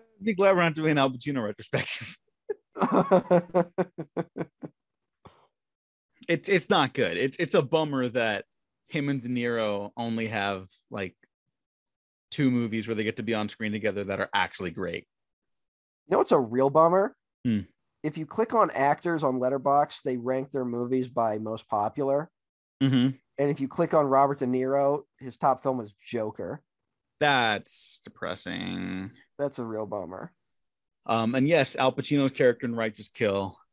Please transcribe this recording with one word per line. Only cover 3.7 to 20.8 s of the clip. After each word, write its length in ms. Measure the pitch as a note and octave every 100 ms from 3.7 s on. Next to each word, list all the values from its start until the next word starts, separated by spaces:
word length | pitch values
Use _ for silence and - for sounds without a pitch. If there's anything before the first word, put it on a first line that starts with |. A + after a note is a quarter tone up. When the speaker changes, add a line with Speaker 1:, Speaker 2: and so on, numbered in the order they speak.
| - F3+ - D3+ - D#3+ - D#3 - - _ _ _ _ _ - _ _ _ _ _ _ _ _ _ -
Speaker 1:
It's, 200 | E3 -
it's 220 | F#3+ -
not 240 | F#3+ C3
good. 240 | - F#2+ E2+
It's, 180 | C3+ -
it's 140 | E3
a 60 | F#3+
bummer 480 | C#3 D#3+ D3+ C3+ B2
that 380 | A#2+ A2+ G2+ - _ _ _ _
him 220 | E3 C#3+
and 100 | C#3
De 80 | A#2+
Niro 640 | B2 A#2+ A#2 G#2+ G2+ G2+
only 340 | - A#2 A2+ A2
have, 400 | A2 G2+ F#2+ F#2+ _ -
like, 240 | G#2+ F#2 _ _ _ _ _ _ _ _ _ _ _ -
two 200 | - C3+
movies 380 | B2 A#2 A2 G#2+
where 60 |
they 100 | A2
get 120 | A2 G#2+
to 40 |
be 120 | A2+
on 160 | A2 G#2
screen 220 | - A2
together 320 | G#2+ G#2+ G2
that 160 | G2 G2
are 100 | G2+
actually 380 | G2+ F2+ - F#2
great. 360 | E2 F2+ E2+ - _ _ _ _ _ _ _ _ _ -
Speaker 2:
You 60 |
know 60 | F3
what's 140 | -
a 60 | E3
real 320 | A#2 B2 C3+
bummer? 440 | C#3+ E3 F#3 A3+ - _ _
Speaker 1:
Hmm. 160 | B2 G#2+ F2+ _ _ _
Speaker 2:
If 140 | D3+ D#3
you 80 |
click 300 | D#3 - A3+
on 160 | A#3 F3+
actors 520 | - C#3 D3 F3 D#3+
on 160 | D3 B2+
Letterboxd, 640 | B2+ C#3 C#3 C#3+ D3 -
they 140 | C#3 B2+
rank 340 | A#2+ C3 C3+
their 140 | C#3
movies 460 | B2 A#2+